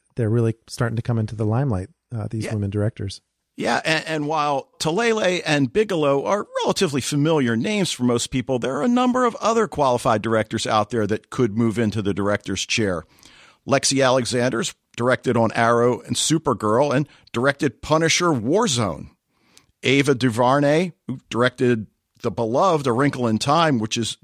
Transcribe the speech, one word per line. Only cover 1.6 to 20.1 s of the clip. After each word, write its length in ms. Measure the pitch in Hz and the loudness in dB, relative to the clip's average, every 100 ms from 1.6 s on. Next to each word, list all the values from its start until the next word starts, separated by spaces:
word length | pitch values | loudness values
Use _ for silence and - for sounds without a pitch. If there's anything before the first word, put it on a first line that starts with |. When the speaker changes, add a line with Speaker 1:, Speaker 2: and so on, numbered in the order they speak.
| 143 92 95 _ _ 117 | -2 -4 -6 _ _ -10
Speaker 1:
uh, 120 | 107 | -8
these 160 | 113 - | -6 -6
Speaker 2:
Yeah. 80 | |
Speaker 1:
women 160 | 107 101 | -4 -4
directors. 520 | 104 107 - 98 - _ _ _ - | -2 -4 -4 -10 -12 _ _ _ -6
Speaker 2:
Yeah, 220 | 220 - 160 | -2 -2 0
and, 200 | 160 160 | -2 -2
and 220 | 156 147 | -4 -2
while 400 | 156 147 135 - - | -2 -2 -2 -6 -6
Talalay 640 | 156 180 233 220 185 180 156 | -4 0 0 0 0 -2 0
and 260 | 147 127 | 0 2
Bigelow 540 | 208 214 170 143 139 - | 0 0 0 0 0 0
are 200 | 208 494 523 427 | -2 -4 -4 -2
relatively 340 | - 180 135 | 0 0 -2
familiar 560 | - 147 151 156 120 113 | -2 0 2 2 2 0
names 340 | 202 208 170 | -2 -2 -2
for 140 | - | -2
most 240 | 123 120 - | 0 0 -2
people, 320 | 131 120 127 | -4 -2 -2
there 160 | 117 139 | -2 -2
are 80 | |
a 40 | 247 | 0
number 340 | 247 254 254 | 2 2 2
of 100 | 240 - | 0 0
other 280 | 208 226 208 | 0 0 0
qualified 560 | - 135 123 127 110 | 0 2 2 2 0
directors 460 | 110 110 107 113 - | 2 0 0 -4 0
out 220 | 110 104 | 0 0
there 180 | 117 101 | -2 0
that 220 | 107 - | -2 -4
could 280 | - 120 107 | -2 0 2
move 220 | 113 107 | 0 2
into 220 | 107 107 | 0 0
the 120 | 101 | -2
director's 520 | 98 101 101 - 95 - | 0 0 -2 -4 -6 -2
chair. 400 | 117 101 85 - _ - - - _ - | -2 0 -2 -8 _ -20 -20 -20 _ -2
Lexi 400 | 135 - 135 131 | 0 2 2 4
Alexander's 720 | 131 117 123 127 - 180 - _ - | 2 0 0 0 -2 -6 -10 _ -4
directed 400 | 123 123 131 117 | 0 0 2 2
on 160 | 113 | 2
Arrow 480 | - 117 117 123 120 | 2 2 4 2 0
and 160 | - 123 | -4 -4
Supergirl 760 | - 156 143 113 107 113 147 | 0 0 0 0 2 2 2
and 140 | 131 143 - _ | 0 -2 -10 _
directed 500 | 117 135 - 151 - | 0 0 0 -2 -2
Punisher 500 | - 156 160 - 175 | 0 2 2 2 2
Warzone. 800 | 131 110 196 233 120 101 71 - _ _ _ _ _ _ _ | 0 2 0 2 0 -2 -4 -12 _ _ _ _ _ _ _
Ava 320 | 120 139 139 | 0 2 2